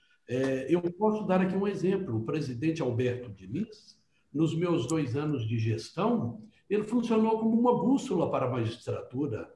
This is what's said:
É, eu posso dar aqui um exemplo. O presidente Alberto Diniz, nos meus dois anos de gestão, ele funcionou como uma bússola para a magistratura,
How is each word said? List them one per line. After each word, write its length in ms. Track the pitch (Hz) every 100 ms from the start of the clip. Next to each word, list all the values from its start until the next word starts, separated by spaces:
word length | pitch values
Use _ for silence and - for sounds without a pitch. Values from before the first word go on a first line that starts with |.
| _ _ -
É, 400 | 127 135 131 131
eu 120 | 175
posso 440 | 175 - 214 214 180
dar 140 | 185
aqui 160 | 185 190
um 100 | 202
exemplo. 520 | 185 175 - - 110
O 80 | 113
presidente 560 | 151 127 120 160 156
Alberto 500 | 131 113 127 123 123
Diniz, 640 | 95 95 143 220 - - - _ _ _
nos 200 | 143 160
meus 320 | 160 180 170 175
dois 300 | 160 131 135
anos 320 | 151 139 110
de 100 | 117
gestão, 880 | 110 107 - - 214 233 120 - - _ _
ele 140 | 208
funcionou 560 | 214 240 233 220 220 220
como 180 | 226 226
uma 240 | 247 -
bússola 480 | 202 269 - 175 135
para 180 | 139 127
a 40 |
magistratura, 960 | 123 113 - - 95 - 123 143 107 -